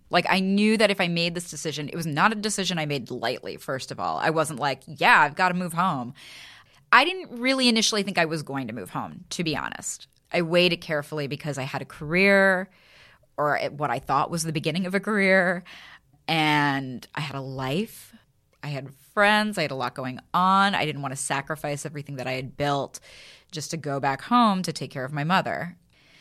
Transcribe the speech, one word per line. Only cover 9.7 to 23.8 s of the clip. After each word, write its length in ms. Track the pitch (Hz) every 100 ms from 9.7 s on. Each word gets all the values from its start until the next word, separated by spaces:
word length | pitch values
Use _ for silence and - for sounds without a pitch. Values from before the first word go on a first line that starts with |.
| - - - - _ _
I 120 | 175
weighed 280 | 165 175 180
it 80 | 170
carefully 480 | - 151 143 156 143
because 300 | 143 151 135
I 60 |
had 180 | 131 135
a 40 | 135
career, 840 | - 151 175 196 196 190 185 185 _ _ - - _ _ -
or 220 | 147 139
it, 160 | 135
what 160 | 143 147
I 100 | 123
thought 320 | - 139 -
was 120 | 170
the 100 | 160
beginning 320 | 156 156 160 185
of 100 | 196
a 40 |
career, 640 | 202 214 196 190 180 180 180 - - - _ _ -
and 800 | 160 156 151 143 135 131 120 - -
I 40 |
had 160 | 147 135
a 60 |
life. 760 | 135 131 131 156 226 - - - _ _ _ _
I 60 | 143
had 260 | 139 135 - _
friends. 440 | - 202 214 214 202
I 60 |
had 80 | 147
a 40 | 135
lot 180 | 120 131
going 240 | 127 127 -
on. 400 | 170 185 190 196 190
I 100 | 151
didn't 160 | 143
wanna 140 | 139 131
sacrifice 680 | - 139 - 156 151 143 156
everything 320 | 151 139 139
that 100 | 123
I 60 |
had 220 | 131 131 -
built 420 | 143 143 123 - - - - - _
just 200 | 156 143
to 60 |
go 220 | 165